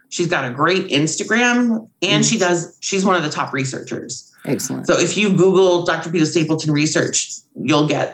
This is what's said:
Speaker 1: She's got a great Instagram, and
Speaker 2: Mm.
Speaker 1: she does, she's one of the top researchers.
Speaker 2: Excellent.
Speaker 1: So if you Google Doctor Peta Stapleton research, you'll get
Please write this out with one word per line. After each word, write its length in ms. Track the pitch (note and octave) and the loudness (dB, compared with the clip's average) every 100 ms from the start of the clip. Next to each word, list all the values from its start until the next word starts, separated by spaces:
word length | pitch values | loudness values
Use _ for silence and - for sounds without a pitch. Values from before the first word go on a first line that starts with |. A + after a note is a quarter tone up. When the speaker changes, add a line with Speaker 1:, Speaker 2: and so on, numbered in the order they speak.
| - | -12
Speaker 1:
She's 180 | - E3 | -4 -2
got 220 | E3 C3 | -2 -2
a 40 | |
great 340 | B2 D#3 F#3+ F#3+ | 0 0 0 0
Instagram, 1000 | C#3+ D#3 - G3+ A3 B3 A#3+ B3 A3+ - - | 0 0 -2 -2 0 2 2 2 0 -4 -6
and 240 | F#3 G#3 | 0 2
Speaker 2:
Mm. 60 | A3 | 2
Speaker 1:
she 80 | A3 | 2
does, 360 | F3+ F3 - - | 2 0 -2 -10
she's 240 | - G3 | -6 0
one 120 | F#3+ F3+ | 2 0
of 60 | |
the 60 | D3+ | 0
top 220 | D#3 C3 | -4 -4
researchers. 800 | - C3 - - - - - - _ - | -4 -4 -6 -8 -10 -10 -14 -16 _ -6
Speaker 2:
Excellent. 400 | F#3+ - C3 - | -4 -4 -6 0
Speaker 1:
So 120 | - | 0
if 200 | E3 F#3 | 0 0
you 120 | G#3 | 2
Google 540 | E3 F#3 F#3 F#3+ F3 | 4 4 6 4 4
Doctor 240 | E3+ D#3+ E3 | 0 -4 -2
Peta 140 | E3+ | 0
Stapleton 480 | D#3 F3 D3+ D#3 D#3 | 2 2 0 0 0
research, 580 | D3 D3+ E3 - - - - _ - | 0 2 0 0 -2 -6 -10 _ -8
you'll 280 | B2+ D3+ D3+ | 0 2 2
get 220 | C3 - | 0 -2